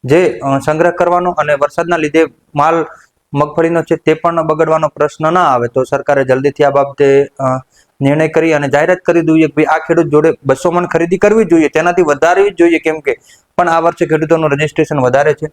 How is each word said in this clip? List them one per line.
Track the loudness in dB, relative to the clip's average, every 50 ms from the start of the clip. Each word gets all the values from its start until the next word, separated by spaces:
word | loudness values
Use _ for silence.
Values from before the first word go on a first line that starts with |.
| 0
જે, | 2 2 2 2 0 -2 -4
અ, | -4 -4 -4 -2
સંગ્રહ | -2 -2 -2 0 0 -2
કરવાનો | 0 0 -2 0 0 0 -2 -2
અને | -4 -4 -2 0 0
વરસાદના | 0 0 -2 -2 -6 -4 -2 -2
લીધે | -2 -2 0 0 0 0 0 _ _ _ _ -4
માલ | 0 0 0 0 0 -4 -6 -10 -20 _ _ _ _ _ _ -2
મગફળીનો | -2 -2 -2 0 -2 0 0 0 -2
છે | -2 -2 -4
તે | -2 _ -2 -2
પણ | 0 -2 -2 -2 -2
બગડવાનો | -2 -2 -2 -2 0 0 0 0 -2 -4
પ્રશ્ન | _ -2 -4 -4 -2 _ -4 0
ના | 0 2 2
આવે, | 2 0 0 -2 -2
તો | _ -4 -2
સરકારે | -2 -4 -4 -2 0 0 0 2
જલ્દીથી | 0 0 0 0 -2 0 2 0
આ | 2
બાબતે, | 2 0 -2 -2 -2 0 2 2 4 2 2
અ, | -2 _ -6 -4 -4 -4 -4 -8 _ _ _ _ _ _ _
નિર્ણય | -2 0 0 0 -2 0
કરી | 0 0 0 2
અને | 0 0 -2 0
જાહેરાત | 0 0 2 0 -2 -2
કરી | _ 0 0 0
દઈએ | 2 2 2 2 2
કે |
ભાઈ | 2 0 -2 0
આ | 0 0 -2
ખેડૂત | -2 0 0 0 0
જોડે | 2 2 2 2 2 -2 _ _
બસો | -2 -2 0 -2 -2
મણ | -2 -2 -4
ખરીદી | -2 -2 -2 -2 -2 -2
કરવી | 0 2 2 2 2 2
જોઈએ, | 2 2 2 2 2
તેનાથી | _ 0 0 0 0 0
વધારવી | 0 0 0 0 2 2 2 2 2 0
જ | 2
જોઈએ, | 2 2 2 2 0
કેમ | -2 -4 -4 -4
કે | -4 -6 -6 _ _ _ -20 _ _ _ _
પણ | -2 0 0
આ | 0 0
વર્ષે | 0 -2 -2 -2 -2
ખેડૂતોનું | -2 0 -2 0 0 0 0 2 -2
રજિસ્ટ્રેશન | -2 -2 -4 -4 -2 -2 -2 -2 -2 0
વધારે | 0 0 2 2 0 0
છે | -2 -2 -8 -12